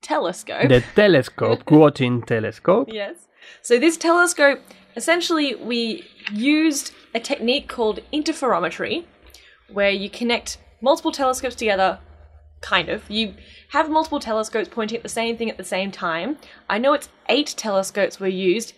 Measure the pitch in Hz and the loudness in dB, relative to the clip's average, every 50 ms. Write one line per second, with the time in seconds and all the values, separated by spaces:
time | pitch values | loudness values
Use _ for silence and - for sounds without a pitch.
0 | - - 311 302 226 165 175 - - - - - 208 135 131 123 - - - - | -4 -2 -2 -2 -2 -2 -6 -8 -10 -10 -4 0 4 4 4 4 4 2 2 4
1 | 208 208 175 139 127 - - - 120 110 117 - - - 151 151 156 147 139 - | 6 6 6 4 2 0 -4 -2 0 0 0 0 2 6 8 8 8 8 6 2
2 | 135 123 123 120 113 - 117 113 107 104 - - _ - 185 226 269 247 220 214 | -2 0 0 -2 -2 -2 -2 -2 -2 -4 -8 -4 _ 2 2 2 2 -2 -6 -8
3 | 202 196 339 - _ _ _ _ - - - - _ - 240 240 269 339 330 - | -8 -10 -12 -16 _ _ _ _ -20 -20 -20 -18 _ 0 2 4 4 2 2 2
4 | - 330 330 349 349 339 339 - 294 277 269 - - - - - _ _ _ 240 | 2 2 4 4 4 2 4 4 4 4 4 2 -6 -20 -20 -20 _ _ _ -8
5 | 226 - 330 349 339 - 339 311 294 277 233 - - 214 247 233 233 226 208 - | 0 0 0 0 0 0 0 0 0 -2 -4 -6 -6 -4 -4 -2 -2 -4 -6 -8
6 | - - - _ - - 208 208 233 277 302 302 320 320 285 277 - - - - | -10 -20 -20 _ -14 -10 -6 -2 2 2 2 4 4 2 0 -2 -6 -10 -16 -18
7 | - _ _ - 226 - 277 - 220 233 254 285 269 - - - 233 214 202 - | -20 _ _ -8 -4 -4 -6 -4 -2 -2 -2 -2 -4 -8 -6 -2 -2 -2 -2 -4
8 | - - - 302 302 320 294 - 285 247 202 170 175 170 - - 185 - - 330 | -10 -8 -6 -4 -4 -4 -4 -2 -2 0 0 0 0 -4 -4 -6 -6 -6 -6 -8
9 | 339 _ _ _ _ - _ - - _ _ _ _ _ 208 202 202 202 196 196 | -8 _ _ _ _ -20 _ -20 -20 _ _ _ _ _ -4 0 0 0 0 0
10 | 190 202 - - 240 233 240 220 - - - - _ _ _ _ 214 262 311 311 | -4 -8 -8 -4 -2 -2 -2 -2 -4 -10 -14 -14 _ _ _ _ 2 2 2 2
11 | - 320 - - 277 262 254 254 - 254 240 - 240 214 202 190 190 190 - - | 0 -6 -4 0 0 0 0 -2 -4 -8 -8 -4 -2 0 2 2 2 0 0 -4
12 | - - - - - - - - _ - _ - - - 202 185 165 - - 214 | -12 -20 -20 -20 -20 -20 -20 -20 _ -20 _ -18 -6 -2 0 0 0 -2 -6 -8
13 | - - 208 220 226 202 185 - - - - - _ _ - 285 320 311 302 311 | -8 -8 -6 -4 -4 -6 -8 -16 -20 -20 -20 -20 _ _ -2 0 0 2 0 0
14 | 320 311 294 285 - 226 220 220 214 - - 220 202 - - 233 214 214 226 233 | 0 0 -4 -6 -4 -2 -2 -2 -4 -2 -4 -4 -4 -4 -4 -6 -6 -4 -6 -8
15 | - 214 - 226 226 233 233 226 233 220 - - 185 - 208 185 190 196 185 - | -10 -8 -6 -4 -2 -2 -2 -4 -4 -6 -6 -8 -8 -6 -4 -4 -4 -4 -6 -6
16 | 214 175 160 165 170 240 311 - - - - - _ _ 190 214 240 277 302 285 | -4 -4 -4 -2 -4 -6 -8 -8 -12 -20 -20 -20 _ _ -4 0 2 2 2 2
17 | - - _ _ _ - 226 277 294 - - - - 220 196 190 190 190 - 208 | -2 -8 _ _ _ 0 0 0 0 -2 -6 -8 -6 -2 0 0 -2 -2 -2 -2
18 | 196 - - - 196 190 190 185 190 185 175 226 226 - - | -2 -2 -2 -4 -4 -4 -2 0 2 2 2 2 -2 -8 -16